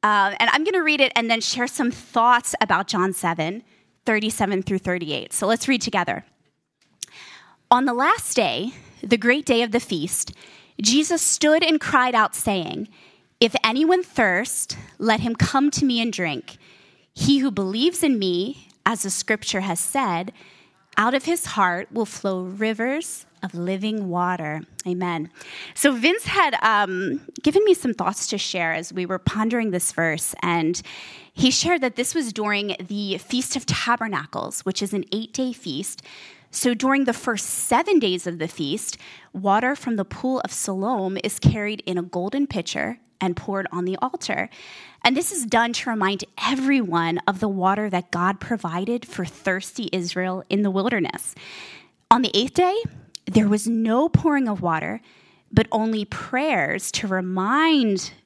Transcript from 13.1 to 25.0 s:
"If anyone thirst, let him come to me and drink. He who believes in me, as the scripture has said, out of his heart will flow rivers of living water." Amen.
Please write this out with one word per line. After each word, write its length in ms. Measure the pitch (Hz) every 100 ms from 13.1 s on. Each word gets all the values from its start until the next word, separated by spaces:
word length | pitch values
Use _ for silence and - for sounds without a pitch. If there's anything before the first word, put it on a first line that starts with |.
| _ _ _
"If 160 | 233 -
anyone 400 | 220 240 311 370
thirst, 720 | 359 - 214 180 247 - - - - _
let 220 | 220 220
him 140 | 233 226
come 360 | - 269 285
to 140 | - 277
me 140 | 233
and 140 | 226
drink. 440 | 202 170 131 - - - - _ _ _ -
He 240 | - 277
who 100 | 262
believes 540 | 196 190 214 311 349
in 160 | 311 240
me, 480 | 190 175 202 285 - _ -
as 160 | 226
the 80 | 190
scripture 520 | - - 214 - 202
has 180 | 190 170
said, 520 | - 277 247 170 190 - - - _ _ _ -
out 160 | 220
of 120 | 269 311
his 200 | 339 -
heart 460 | - 185 175 -
will 140 | 226 214
flow 380 | - 196 185
rivers 840 | 180 196 220 220 240 285 339 - - _
of 140 | 185 175
living 540 | 175 190 214 220 190
water." 520 | 175 180 180 156 156 - - 180
Amen. 440 | 180